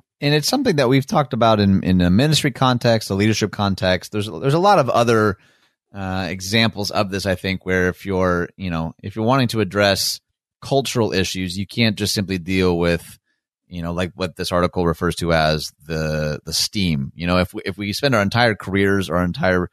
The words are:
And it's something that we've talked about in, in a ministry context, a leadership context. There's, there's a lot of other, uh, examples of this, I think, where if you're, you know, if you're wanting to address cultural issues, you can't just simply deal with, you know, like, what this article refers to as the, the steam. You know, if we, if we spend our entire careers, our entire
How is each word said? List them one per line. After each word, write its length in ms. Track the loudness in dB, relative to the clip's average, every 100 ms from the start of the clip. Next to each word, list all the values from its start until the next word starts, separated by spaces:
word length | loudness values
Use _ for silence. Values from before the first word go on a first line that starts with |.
| _ _
And 120 | 0
it's 140 | 0 0
something 300 | 0 0 2
that 120 | 4
we've 160 | 2 2
talked 280 | -2 0
about 260 | 2 4 4
in, 240 | 4 4
in 180 | 2 4
a 80 | 4
ministry 420 | 4 4 2 0
context, 580 | 0 0 2 2 0 0
a 60 | 0
leadership 360 | 2 2 -2
context. 600 | -2 -2 0 0 0 -2
There's, 160 | -8 -6
there's 260 | -4 0
a 60 | 2
lot 200 | 4 4
of 100 | 4
other, 480 | 2 4 4 2 0 _ _ _ _ _
uh, 320 | -10 -6 -6 -6
examples 600 | -8 -2 0 0 -2 -4
of 220 | -2 -2
this, 140 | -2 -2
I 100 | -2
think, 300 | -2 -6 -2
where 240 | 0 0
if 160 | -2 -4
you're, 440 | 0 0 0 -4 -8
you 160 | -6
know, 240 | -6 -6 -10
if 120 | -12 -4
you're 100 | 0
wanting 240 | 0 0
to 100 | -2
address 640 | -2 2 2 2 -2 -6 _ _ _ _
cultural 500 | -2 -2 0 0 0
issues, 460 | 0 -2 -4 -6 -6
you 100 | -8
can't 300 | -2 0 0
just 160 | -2
simply 240 | -2 -2 -4
deal 400 | -2 2 2 2
with, 400 | 2 0 -4 -20 _ _ _ _ _
you 120 | -10
know, 100 | -6
like, 180 | -4 -6 -4
what 200 | -8 -6
this 160 | -2
article 360 | 0 0 0 0
refers 280 | 0 -2 -2
to 160 | 0
as 400 | 2 2 0 -4 -14 -8
the, 540 | -4 -2 -2 -4 -6
the 100 | -8
steam. 580 | -6 -4 -2 0 -2 -4
You 140 | -6 -2
know, 100 | 0
if 160 | 0
we, 80 | -4 -10
if 120 | -6
we 160 | -6
spend 220 | -2 0 2
our 60 |
entire 340 | 2 2 0 0
careers, 560 | -2 0 2 0 0
our 120 | -2
entire 460 | -2 0 0 0 -2